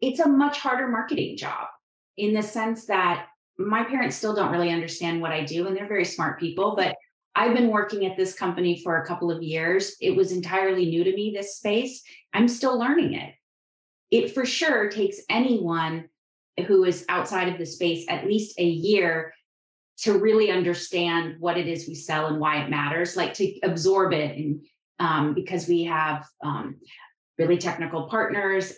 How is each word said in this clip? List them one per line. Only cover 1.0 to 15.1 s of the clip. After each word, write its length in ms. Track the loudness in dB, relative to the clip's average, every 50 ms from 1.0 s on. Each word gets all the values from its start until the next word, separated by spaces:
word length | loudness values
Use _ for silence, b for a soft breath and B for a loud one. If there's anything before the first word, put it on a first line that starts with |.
| -2 -2 -2 -4 -4 -4 -6
job 320 | -8 -8 -8 -8 -8 -10 -12 -14 _ _ _ _ _ _ _ -8
in 180 | -4 0 0 2
the 80 | 2 0
sense 440 | -2 -4 -4 -2 -2 -2 -4 -4
that 400 | -2 0 2 2 2 0 -2 -6 -12 _ _ _ _ _ -6
my 240 | -2 0 0 0 0
parents 320 | 0 0 -2 0 -2 -2
still 180 | -4 -2 -2 0
don't 180 | 0 0 0 2
really 180 | 2 2 2
understand 500 | 0 -2 -2 -4 -6 -6 -4 -2 -2 -2
what 120 | -2 -2 -2
I 100 | -4 -4
do, 220 | -4 -4 -4 -2
and 100 | -2 -2
they're 120 | -4 -4 -2
very 160 | 0 0 0
smart 360 | -2 -2 -4 -4 -4 -4 -4
people, 340 | -6 -4 -2 0 0 0 2
but 220 | 2 0 0 -2 b b b b _ _ _ 0
I've 200 | 2 2 4 4
been 140 | 4 4 4
working 380 | 4 2 0 0 -2 -2 -2
at 100 | -2 0
this 180 | 0 -2 -2 -2
company 460 | -4 -4 -4 0 0 2 2 0 0 0
for 160 | 0 0 0
a 80 | 0
couple 240 | -2 -6 -4 -2 -2
of 120 | -2 -2 -4
years. 520 | -4 -4 -2 0 2 2 2 0 -2 -8 -4
It 160 | 0 0 4
was 160 | 4 2 2 0
entirely 540 | -4 -4 -2 0 0 2 2 2 2 2
new 180 | 2 2 2 2
to 100 | 2 2
me, 200 | 0 -2 -2 -4
this 200 | -6 -8 -10 -10
space. 460 | -6 -2 0 0 0 0 -2 -6 -12 B B B B B B 2
I'm 160 | 4 4 4
still 300 | 4 2 0 0 0 2
learning 360 | 2 2 2 2 2 0 -2
it. 200 | -6 -8 -12 -16 _ _ _ _ _ _ _ _ _ _ _ _ _ _ 2
It 200 | 2 2 2 2
for 160 | -2 -2 -2
sure 420 | -2 -2 0 0 2 2 2 0 0
takes 300 | 0 0 -2 -2